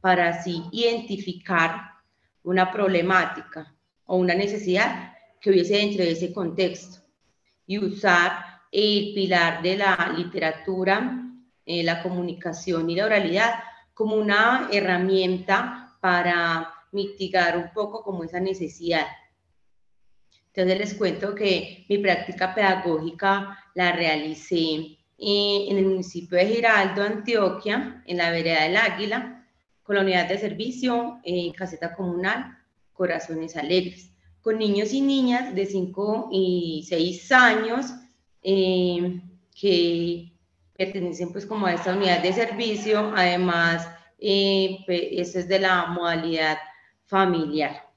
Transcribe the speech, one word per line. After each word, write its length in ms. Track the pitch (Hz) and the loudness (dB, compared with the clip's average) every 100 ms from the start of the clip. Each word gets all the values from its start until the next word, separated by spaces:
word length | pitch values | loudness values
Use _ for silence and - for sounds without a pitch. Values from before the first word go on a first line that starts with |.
para 280 | 190 180 170 | 4 4 2
así 340 | 170 180 170 170 | 0 -6 -8 -8
identificar 1080 | 202 233 233 - 202 190 175 - 175 165 - - - _ _ _ _ | -2 0 0 -4 -8 -6 -10 -2 2 2 -2 -12 -20 _ _ _ _
una 260 | 170 185 185 | -2 2 2
problemática 1040 | 214 196 175 170 185 165 - - 160 156 _ _ _ | 2 2 2 4 2 2 -6 -12 -16 -16 _ _ _
o 120 | _ 185 | _ 0
una 160 | 180 | 2
necesidad 800 | 175 202 208 202 185 226 - - - _ _ | 2 0 -2 -2 0 0 -2 -12 -20 _ _
que 100 | 214 | 4
hubiese 280 | 190 170 208 | 4 4 2
dentro 260 | 208 202 | 2 0
de 80 | 175 | 0
ese 200 | 165 175 | 0 -4
contexto 680 | 202 175 175 180 143 - - _ _ _ _ _ _ - | -4 -6 0 -2 -2 -16 -20 _ _ _ _ _ _ -6
y 120 | 202 | -4
usar 640 | 196 - 202 175 175 175 - - _ | -2 0 4 4 4 0 -10 -20 _
el 440 | - 214 208 208 | 0 2 2 0
pilar 480 | 202 190 180 170 165 | -2 2 4 2 0
de 140 | 170 196 | -2 0
la 380 | 196 180 165 160 | 2 2 0 -2
literatura, 1080 | 175 175 160 156 - 185 185 202 254 254 - - _ _ | -6 -2 -4 -4 -6 -2 0 2 0 -6 -10 -16 _ _
eh, 180 | - 170 | -6 -2
la 220 | 165 170 | 0 -2
comunicación 840 | 185 180 180 180 175 160 - 165 165 | -4 -4 -4 -6 -8 -8 -4 -2 0
y 60 | |
la 120 | 170 214 | 0 2
oralidad 480 | 214 175 185 226 233 - - _ | 2 2 2 0 0 -10 -20 _
como 200 | _ 220 | _ 0
una 540 | 214 208 202 226 254 254 | 0 2 4 4 2 0
herramienta 1300 | 202 190 180 185 190 185 185 185 196 247 - - _ | 0 2 2 2 2 2 0 0 0 0 -8 -16 _
para 720 | 185 175 175 170 170 165 165 - _ | 2 2 2 0 0 -2 -4 -12 _
mitigar 640 | 202 202 - 190 185 175 170 | -6 -6 -6 -2 2 2 0
un 160 | 170 | -4
poco 300 | 214 202 220 | -6 -6 -6
como 180 | 208 180 | -8 -8
esa 160 | 165 175 | -6 -4
necesidad. 680 | 190 190 160 - 170 165 147 - _ _ _ _ _ _ _ _ _ _ _ _ _ | -4 -4 -6 -6 -2 -2 -2 -8 _ _ _ _ _ _ _ _ _ _ _ _ _
Entonces 260 | - 185 185 | 0 2 2
les 160 | 202 | -2
cuento 400 | - 190 160 196 | -2 -2 -2 -6
que 500 | 202 208 175 - - _ | -2 0 0 -2 -16 _
mi 100 | 202 | 0
práctica 560 | 196 170 - 180 185 | 2 2 0 -4 -2
pedagógica 1040 | 196 196 185 175 160 165 170 196 196 196 196 _ | 2 2 2 0 -2 -2 -2 0 2 -2 -12 _
la 160 | 175 180 | 0 0
realicé, 1080 | 170 170 156 151 160 - 170 160 156 160 - _ _ | 2 0 0 -2 -8 -4 0 0 -2 -6 -14 _ _
eh, 480 | - 202 202 202 202 | 0 2 2 0 0
en 100 | 196 | 2
el 80 | 190 | 2
municipio 520 | 190 185 175 175 175 | 2 -4 -10 -2 2
de 80 | 196 | 2
Giraldo, 560 | 233 233 214 190 190 | 4 4 4 4 0
Antioquia, 1000 | 202 220 - 233 190 - 214 226 285 - - | -2 -2 0 2 2 0 -4 -4 -4 -10 -8
en 120 | 175 | -2
la 120 | 170 | 0
vereda 320 | 170 165 165 | 2 2 2
del 140 | 156 196 | 2 2
Águila, 560 | 226 180 208 233 - - _ _ _ _ | 2 0 -4 -4 -6 -14 _ _ _ _
con 120 | - | -2
la 80 | 202 | 2
unidad 260 | 190 180 175 | 2 2 0
de 100 | 196 | -2
servicio, 840 | 208 - 226 254 254 240 233 - | -4 -6 -8 -4 -2 0 -2 -8
eh, 300 | 170 180 175 | -4 -4 -4
caseta 420 | 175 185 170 170 | -6 -10 -8 -8
comunal, 640 | 170 185 175 190 233 262 - _ _ _ | -6 -4 -2 -2 -4 -6 -14 _ _ _
Corazones 640 | _ 180 165 160 165 160 160 | _ -2 -2 -6 -8 -8 -8
Alegres, 540 | 143 180 180 - - _ _ _ | 0 0 0 -8 -20 _ _ _
con 180 | - 220 | -4 0
niños 340 | 214 202 214 | 2 2 2
y 80 | 269 | 0
niñas 540 | 277 277 254 247 262 | 2 2 2 2 -2
de 120 | 185 196 | -4 -2
cinco 600 | 196 180 - 208 220 - | -2 -4 -4 -2 -2 -2
y 520 | 190 185 180 170 156 160 | 0 2 0 -2 -6 -4
seis 420 | 170 170 175 - | 0 0 -2 4
años, 560 | 262 240 214 220 240 254 - - _ _ _ | 6 6 4 0 -4 -4 -10 -18 _ _ _
eh, 800 | 190 196 185 185 180 175 180 180 - - _ | 0 2 4 2 2 0 -2 -6 -12 -20 _
que 800 | - 196 175 170 170 170 170 170 _ _ _ _ _ | -4 2 4 4 2 -2 -4 -10 _ _ _ _ _
pertenecen, 560 | 190 196 175 160 175 | -6 -4 -6 -6 -8
pues, 140 | 196 202 | -8 -8
como 200 | 214 190 | -2 -2
a 80 | |
esta 200 | 170 185 | 0 0
unidad 280 | 185 190 175 | 0 2 2
de 100 | 180 | 2
servicio. 800 | 190 226 202 233 208 208 208 214 | 0 -2 -2 -2 -2 0 0 2
Además, 760 | 208 180 175 180 170 170 165 165 - _ _ | 2 2 2 0 2 2 0 -4 -14 _ _
eh, 600 | 208 196 196 196 190 190 - | 0 2 4 2 0 -2 -4
pues, 160 | 175 - | -4 -2
esto 260 | 175 175 185 | -4 -4 -6
es 80 | 175 | 0
de 100 | 190 | 2
la 260 | 190 185 170 | 4 2 0
modalidad 720 | 170 170 165 165 160 156 151 - - _ _ | -2 -2 -2 -2 0 0 -2 -8 -20 _ _
familiar. 800 | _ 196 190 170 156 151 143 - - | _ 2 2 2 0 -2 -4 -6 -18